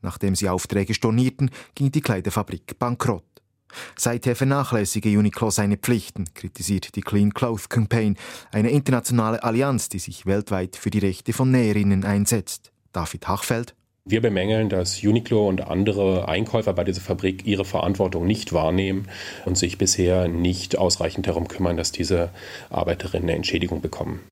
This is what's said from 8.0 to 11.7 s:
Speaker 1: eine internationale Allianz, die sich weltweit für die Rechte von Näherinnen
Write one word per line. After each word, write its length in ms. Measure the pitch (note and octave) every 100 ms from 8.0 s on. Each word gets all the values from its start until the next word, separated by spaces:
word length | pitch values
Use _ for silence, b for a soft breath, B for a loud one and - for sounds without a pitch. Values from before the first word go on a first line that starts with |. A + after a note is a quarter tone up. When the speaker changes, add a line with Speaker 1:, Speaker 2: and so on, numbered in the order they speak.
| G#2+ G2 B B B
Speaker 1:
eine 180 | G#2+ A2
internationale 760 | C#3+ C#3 B2+ - B2 A2 A2+
Allianz, 460 | A#2+ A2+ C#3 B2 -
die 80 | F#2+
sich 300 | - F2+ -
weltweit 480 | G2 G#2 G2 F#2 -
für 160 | -
die 80 | G#2
Rechte 340 | G2 F#2 -
von 160 | A2+ C3
Näherinnen 560 | C3 A2+